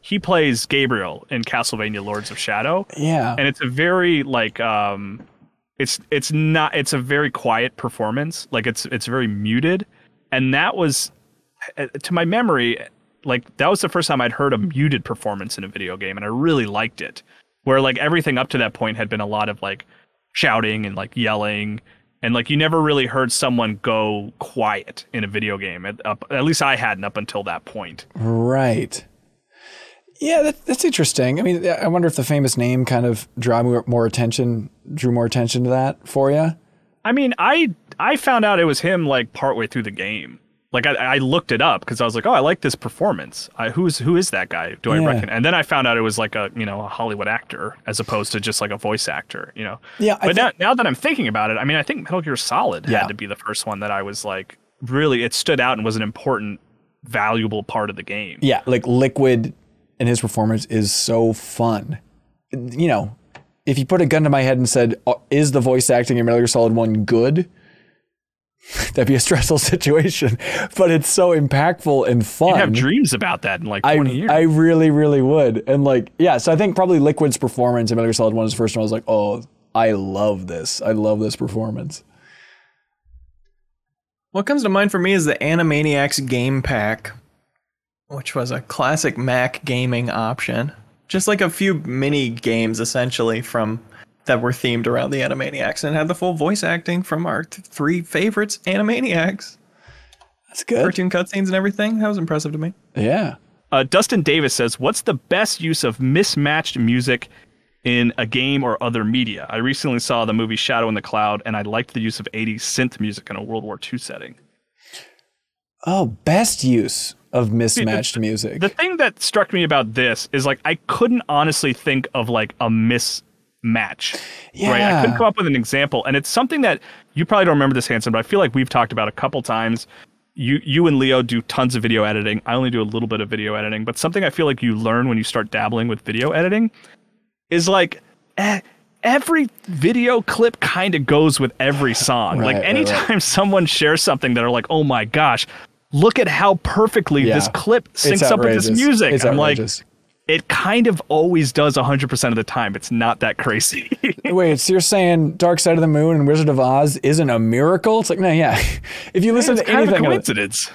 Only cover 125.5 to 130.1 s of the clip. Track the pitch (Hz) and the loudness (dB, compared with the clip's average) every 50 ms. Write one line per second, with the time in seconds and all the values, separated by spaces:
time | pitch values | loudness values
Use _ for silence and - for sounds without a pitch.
125.5 | 139 127 113 - - 135 143 143 - 139 - 135 135 139 139 - - 233 269 240 | 0 0 0 0 0 0 0 0 -2 -2 -2 0 0 0 0 0 -2 0 0 0
126.5 | 330 294 254 190 139 - - - - - - _ - 147 170 - 220 202 190 170 | 0 0 2 2 0 -2 -4 -14 -20 -20 -20 _ -4 -4 0 2 4 4 4 4
127.5 | 151 143 139 135 131 123 - - 120 113 - 120 110 113 113 - 202 196 185 117 | 4 4 4 4 2 0 0 0 -2 -2 0 0 0 -2 -2 0 2 2 2 2
128.5 | 117 135 131 - - 123 117 110 120 117 107 107 - - - - - 131 117 - | 2 0 0 2 2 0 0 0 0 -4 -4 -4 -4 -4 -4 -4 -4 -4 -4 -2
129.5 | 113 113 113 113 113 110 - - - - - _ | -2 -2 0 -2 -2 -4 -6 -12 -20 -20 -20 _